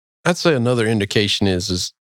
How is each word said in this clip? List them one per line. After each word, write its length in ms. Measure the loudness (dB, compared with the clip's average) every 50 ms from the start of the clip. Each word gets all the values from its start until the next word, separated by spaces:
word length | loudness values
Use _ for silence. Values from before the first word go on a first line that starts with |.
| _ _ _ _ -2
I'd 140 | -2 -2
say 180 | 0 2 0 2
another 320 | 2 2 0 0 0 0
indication 600 | 0 0 0 0 0 0 0 0 0 0 0 0
is, 220 | 0 0 0 -2 -4
is, 220 | -4 -4 -4 -8 _ _ _ _ _